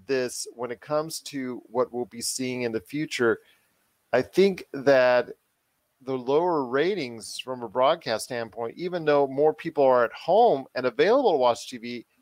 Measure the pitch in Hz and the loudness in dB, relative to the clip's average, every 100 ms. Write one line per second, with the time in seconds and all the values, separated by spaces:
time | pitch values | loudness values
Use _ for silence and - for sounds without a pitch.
0 | 95 131 123 - 415 117 120 120 - 151 | -4 -2 -2 -6 -14 -10 -10 -10 -4 -4
1 | 160 - - 139 127 120 _ 117 120 123 | -4 -10 -12 -10 -8 -10 _ -4 -2 -4
2 | 120 117 - - 127 127 120 110 - 147 | -8 -8 -8 -6 -6 -4 -4 -4 -6 -8
3 | 156 - 117 104 _ _ _ _ _ _ | -6 0 2 2 _ _ _ _ _ _
4 | - 123 131 - 196 180 - 139 131 131 | -2 -2 0 2 2 2 -10 -2 4 6
5 | 127 123 117 - _ _ _ _ _ _ | 6 4 0 -10 _ _ _ _ _ _
6 | 127 131 123 147 180 160 123 131 170 202 | -8 -6 0 0 2 -2 -2 -2 -2 -4
7 | 127 117 101 - 127 127 117 117 135 170 | -8 -10 -14 -14 -12 -10 -6 0 2 2
8 | 139 107 - 123 113 107 117 - 175 175 | -2 -6 -4 -8 -8 -8 -10 -8 -8 -4
9 | 151 143 139 135 151 151 170 147 135 123 | 2 4 2 2 2 0 -6 2 4 6
10 | 113 - - 196 233 139 127 127 127 117 | 2 -2 2 4 4 2 -2 -4 -4 2
11 | 175 262 240 151 123 113 - 123 117 120 | 2 4 2 2 2 0 -6 -14 -12 -12
12 | - _ | -14 _